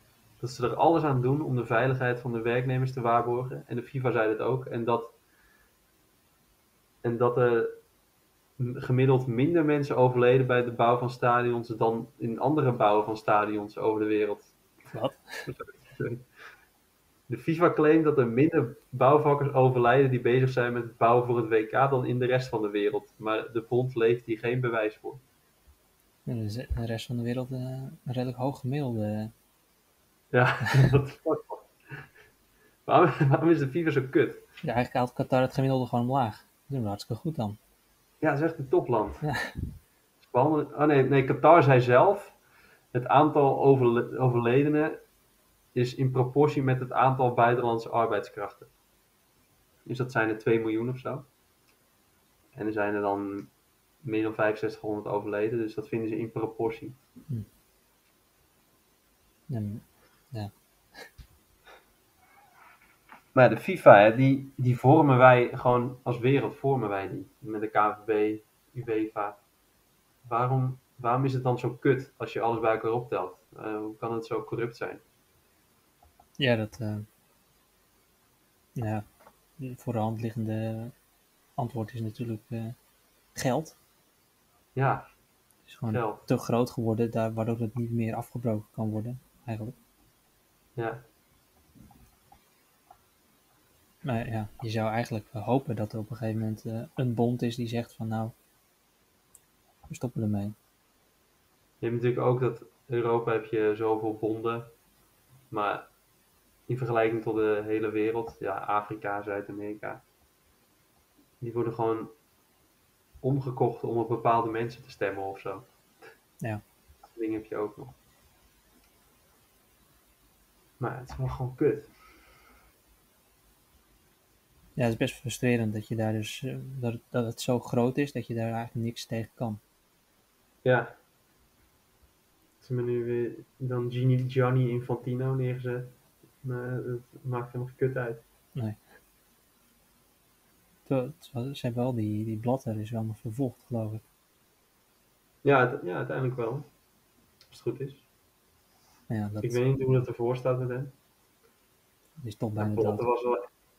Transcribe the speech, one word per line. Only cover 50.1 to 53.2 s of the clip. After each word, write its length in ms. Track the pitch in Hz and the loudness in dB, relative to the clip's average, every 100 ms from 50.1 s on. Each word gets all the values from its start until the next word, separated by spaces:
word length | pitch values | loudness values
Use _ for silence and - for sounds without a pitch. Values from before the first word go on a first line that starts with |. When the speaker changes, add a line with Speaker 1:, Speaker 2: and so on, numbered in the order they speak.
Speaker 1:
zijn 180 | 120 110 | 0 0
er 80 | 110 | 0
twee 220 | - 113 | 2 2
miljoen 300 | 113 110 120 | 2 -2 -2
of 80 | 127 | -6
zo. 240 | 123 127 - _ _ _ _ _ _ _ _ _ _ _ _ | -8 -10 -12 _ _ _ _ _ _ _ _ _ _ _ _
En 120 | 131 107 | -10 -6
er 60 | |
zijn 200 | 107 104 104 | -2 -2 0
er 60 | |
dan 480 | 101 101 | -2 -2